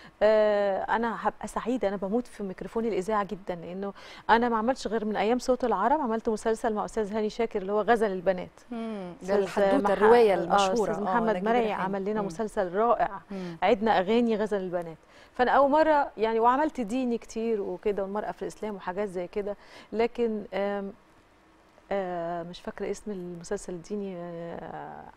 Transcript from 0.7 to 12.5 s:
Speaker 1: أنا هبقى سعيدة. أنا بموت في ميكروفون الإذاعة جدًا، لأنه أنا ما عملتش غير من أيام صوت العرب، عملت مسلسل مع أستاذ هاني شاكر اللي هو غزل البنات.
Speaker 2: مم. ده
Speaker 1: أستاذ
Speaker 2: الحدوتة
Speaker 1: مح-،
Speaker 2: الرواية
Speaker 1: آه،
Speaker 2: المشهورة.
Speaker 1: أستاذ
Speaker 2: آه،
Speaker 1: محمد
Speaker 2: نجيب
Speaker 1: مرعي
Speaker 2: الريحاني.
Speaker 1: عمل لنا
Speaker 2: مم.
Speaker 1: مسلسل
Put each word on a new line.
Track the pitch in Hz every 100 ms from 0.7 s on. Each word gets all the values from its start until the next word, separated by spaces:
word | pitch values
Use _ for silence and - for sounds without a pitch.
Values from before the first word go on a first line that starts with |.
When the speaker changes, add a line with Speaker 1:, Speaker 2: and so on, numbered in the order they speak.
| 190
Speaker 1:
أنا | - 214 233 190 202
هبقى | - 214
سعيدة. | - 196 247 196
أنا | 196
بموت | 196 226 247
في | -
ميكروفون | 202 185 190 226
الإذاعة | 226 180 185 214
جدًا، | 202 196 196
لأنه | 175 170 185 196 - - - -
أنا | 226 240
ما | 226
عملتش | 226 262 226
غير | 220
من | 214 196
أيام | 202 247
صوت | - 247
العرب، | 247 190 214 302
عملت | 262 226 233
مسلسل | 214 226 220 240
مع | 208
أستاذ | 185 - 208
هاني | 220 214
شاكر | - 226 214
اللي | 190
هو | 208
غزل | 208 233 214
البنات. | 185 175 185 175 - -
Speaker 2:
مم. | 233 226 208 180 -
ده | 185
Speaker 1:
أستاذ | 202 185 202
Speaker 2:
الحدوتة | 196 196
Speaker 1:
مح-، | 202
Speaker 2:
الرواية | 190 208 240 220
Speaker 1:
آه، | 180
Speaker 2:
المشهورة. | 170 202 190 233 185
Speaker 1:
أستاذ | 165 202
Speaker 2:
آه، |
Speaker 1:
محمد | 233 220
Speaker 2:
نجيب | 190
Speaker 1:
مرعي | 208 240
Speaker 2:
الريحاني. | 226 180
Speaker 1:
عمل | 185 196
لنا | 196 214
Speaker 2:
مم. | 196
Speaker 1:
مسلسل | 165 214